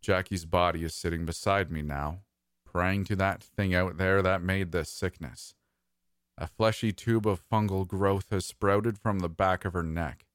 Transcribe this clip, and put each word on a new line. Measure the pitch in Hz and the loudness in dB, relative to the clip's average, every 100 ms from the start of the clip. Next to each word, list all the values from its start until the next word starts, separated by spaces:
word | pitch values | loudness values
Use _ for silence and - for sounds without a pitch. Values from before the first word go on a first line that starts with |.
Jackie's | - 92 92 95 | 2 0 0 -6
body | 82 90 87 82 | 0 2 2 2
is | 82 | -4
sitting | - 87 82 | -4 -4 -2
beside | 82 82 101 98 90 | -4 -4 0 0 0
me | 80 | -4
now, | 73 71 73 90 _ _ _ _ - | -6 -4 -6 -6 _ _ _ _ -6
praying | 87 90 98 | 0 0 0
to | 92 98 | -2 0
that | 98 95 | 0 -2
thing | - - 98 | -8 -2 2
out | 90 92 82 | 2 0 0
there | 95 98 | 4 4
that | 92 92 | 4 2
made | 90 95 92 | 0 0 0
this | 85 76 | -2 -4
sickness. | - 92 - 71 64 - _ _ _ _ _ _ _ _ - | -4 -6 -6 -14 -14 -20 _ _ _ _ _ _ _ _ -12
A | 78 | -12
fleshy | - 110 107 113 | 2 2 2 -2
tube | 98 - 113 107 | -2 0 2 2
of | 95 _ | -2 _
fungal | 110 107 95 95 | 0 0 0 -2
growth | 95 98 98 - | 0 2 2 0
has | 98 | -4
sprouted | - - 101 101 113 104 | -4 0 2 4 2 -2
from | 110 98 | -2 0
the | 87 | -2
back | 82 95 92 | 0 2 2
of | 98 | -2
her | 87 | -4
neck. | 80 80 78 60 _ | -4 -4 -4 -8 _